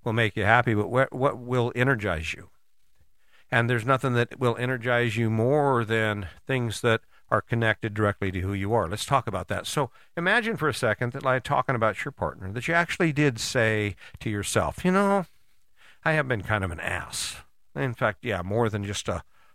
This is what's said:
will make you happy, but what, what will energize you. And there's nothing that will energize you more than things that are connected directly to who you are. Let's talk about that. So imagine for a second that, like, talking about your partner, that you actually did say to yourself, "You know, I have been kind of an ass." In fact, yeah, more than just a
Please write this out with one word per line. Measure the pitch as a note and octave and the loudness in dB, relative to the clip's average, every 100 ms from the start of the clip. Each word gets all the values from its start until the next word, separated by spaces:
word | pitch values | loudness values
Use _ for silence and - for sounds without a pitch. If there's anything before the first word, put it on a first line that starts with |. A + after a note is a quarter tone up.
will | - | -4
make | A2+ A2 G#2+ | 0 0 0
you | |
happy, | G2+ A#2 A#2+ | 4 4 4
but | G#2 G2+ | 0 0
what, | A#2+ C3+ | 0 0
what | C3+ C3+ A#2 | 0 -2 -2
will | A#2+ B2 A#2+ | -2 0 0
energize | A#2+ B2+ B2+ G2+ D#2+ D#2+ | 0 2 2 0 -2 -4
you. | D#2+ E2+ - - - - - - - - - - | -10 -14 -20 -20 -20 -20 -20 -20 -20 -20 -20 -2
And | B2+ A#2 | 0 2
there's | B2 | 0
nothing | A2+ C3+ C3+ | 0 0 2
that | A#2+ A#2 - | 2 0 0
will | B2+ A2 | -2 0
energize | B2 B2+ A#2+ A#2+ A#2+ G#2 | -2 -2 0 2 2 2
you | A2+ | 2
more | A2 A#2 D3 C#3+ B2+ | 2 4 4 4 2
than | G#2+ A2+ A2 G#2 F#2 - - | 2 0 0 -2 -6 -12 -4
things | C3 A#2+ G#2 | -2 -2 -2
that | A#2+ A2+ - - - | 0 0 -2 -20 -2
are | G#2+ | 0
connected | - A#2+ A2+ G#2+ A2+ | 0 0 2 0 -2
directly | G#2 G#2 G2 G2 | 0 0 0 -2
to | F#2 | -2
who | F2+ | -2
you | G2+ G2 | -2 0
are. | A#2 E2+ | 0 0
Let's | G#2 | -4
talk | - C#3 A#2+ | 0 0 0
about | F#2+ F2 | -6 -4
that. | G2 - | -6 -4
So | - C3 - - - | -4 -4 -6 -12 -4
imagine | F3 A3+ A3 G3 | 0 0 0 -2
for | D3+ | -2
a | |
second | - A#2+ G#2 B2 | 0 0 0 -2
that, | C3+ | -2
like, | C3 B2+ | 0 0
talking | - C#3 - | 0 0 0
about | C3 A2 G#2 | 2 2 0
your | - | -6
partner, | - D#2 C#2 F#2 | -4 -6 -4 -8
that | A2 B2 | -6 -2
you | |
actually | E3+ F3 - E3+ | 0 0 0 0
did | C#3 D3 A2+ | 4 2 2
say | - C3 A2 A2 G#2 G2 - - | -2 2 2 2 0 -4 -12 -10
to | - | -4
yourself, | G#2 G2+ - D#2+ - | -4 0 0 0 0
"You | F3+ | 0
know, | F#3 G3+ G3+ F3 - - - - - - - | 2 2 2 -2 -10 -20 -20 -20 -20 -20 -6
I | - | 0
have | D#3 C3+ | 0 0
been | A#2 | -2
kind | - G#2+ | 0 0
of | F#2+ | 0
an | F2 | -4
ass." | E2+ F2 - - - - - - - | -4 -6 -6 -8 -8 -10 -16 -20 -14
In | - C#3 | -6 -4
fact, | A#2 A#2 G#2 | 0 -2 0
yeah, | B2 G2 | -4 -4
more | F2+ A2 A#2 | -2 0 0
than | G#2 | 0
just | G2+ G#2 - | -4 -4 -4
a | F2 - - - | -6 -8 -18 -20